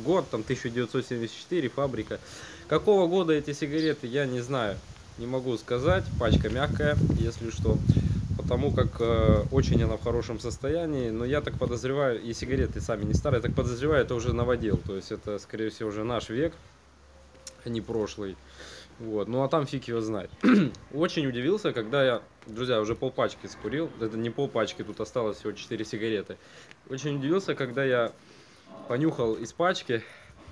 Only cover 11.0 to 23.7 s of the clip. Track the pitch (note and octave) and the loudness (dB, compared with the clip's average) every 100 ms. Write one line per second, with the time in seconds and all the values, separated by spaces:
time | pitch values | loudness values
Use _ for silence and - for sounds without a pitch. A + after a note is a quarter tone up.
11 | A#2+ A2 A#2+ D3 C#3+ B2 B2 A#2 C3 C#3 | -2 -2 0 0 -2 -2 -2 -2 -2 0
12 | C3+ A2+ A#2 A2+ B2 C3 A#2 G#2+ - A2 | 2 0 -4 -6 -2 0 0 -2 -4 -2
13 | G2+ - D3 B2+ A2+ - B2 A#2+ C#3+ D3+ | 0 2 2 2 2 0 0 0 2 4
14 | A#2+ B2 A#2+ A#2 A#2+ A#2+ A2 F#2+ - F#2+ | 4 0 0 0 2 0 2 0 -2 -8
15 | - G#2 - G#2 - G#2+ A2 - A2 G#2 | -6 -8 -6 -8 -8 -6 -6 -4 -6 -4
16 | A2+ A#2 G2+ A2+ D#3+ D#3+ - - - - | -4 -4 -4 -2 -2 -4 -16 -20 -20 -20
17 | - - - - - - B2+ A#2 G2 A2+ | -20 -20 -20 -20 -20 -14 -8 -6 -4 -2
18 | G2+ - G2+ F2+ - - - - - - | -2 -4 -10 -10 -16 -20 -18 -18 -20 -14
19 | A2+ G#2+ G2 B2 C3+ E3 C#3+ C3+ - A#2 | -4 -2 0 0 2 2 0 -4 -4 -4
20 | A2 G#2 F2+ - A3+ A3+ C#3+ - - C#3 | -2 -4 -6 0 6 6 4 0 -8 0
21 | F3 E3+ C#3 A#2+ C3 G#3 E3+ A#2+ A2 C#3 | 0 0 -2 0 0 0 0 -2 0 2
22 | C3 A#2 - - - A2 B2+ A2+ G#2+ A#2 | 4 2 -2 -18 -12 -6 0 2 2 0
23 | C3+ C3+ A2+ - - - G#2+ | -2 0 -2 -2 -12 -10 -6